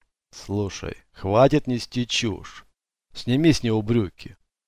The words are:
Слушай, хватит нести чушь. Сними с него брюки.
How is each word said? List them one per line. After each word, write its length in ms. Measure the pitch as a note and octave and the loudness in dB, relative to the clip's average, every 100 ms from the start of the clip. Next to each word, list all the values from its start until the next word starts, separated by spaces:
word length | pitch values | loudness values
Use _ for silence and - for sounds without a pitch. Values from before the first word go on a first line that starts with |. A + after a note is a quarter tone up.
| _ _ _ | _ _ _
Слушай, 680 | - - G2+ G2 - E2+ - _ | -16 -8 -4 -4 -8 -12 -12 _
хватит 560 | - G2 G#2+ C#3 D3 - | -8 0 4 6 4 0
нести 400 | B2 - B2 A#2+ | -6 -4 -6 -4
чушь. 580 | - A#2 F2 - - - _ _ _ _ | -2 -2 -4 -12 -20 -20 _ _ _ _
Сними 400 | - - C3 D#3+ | -10 -2 2 4
с 80 | C#3 | 4
него 200 | A#2 A2 | 2 0
брюки. 540 | G#2+ A#2+ F#2 - - - _ _ | 0 0 0 -6 -20 -20 _ _